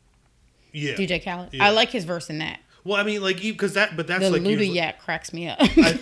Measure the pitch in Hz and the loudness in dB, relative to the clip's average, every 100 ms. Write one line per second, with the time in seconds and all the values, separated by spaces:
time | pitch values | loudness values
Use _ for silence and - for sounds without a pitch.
0 | _ _ _ _ _ _ _ 151 147 113 | _ _ _ _ _ _ _ -8 -4 -2
1 | 180 170 190 175 180 180 202 220 233 247 | -2 -2 -4 -10 -8 2 4 4 2 -2
2 | 165 170 - 156 160 - _ _ 180 202 | -6 -8 -8 -8 -8 -10 _ _ -4 -2
3 | 208 208 190 180 214 - 196 196 208 165 | 0 0 -2 -2 -4 -4 -2 0 0 -2
4 | 165 180 190 170 190 214 196 170 156 - | -4 0 2 2 2 2 0 0 -2 -6
5 | - 165 - 165 170 - 262 - 202 - | -8 -8 -8 -10 -6 2 4 6 6 4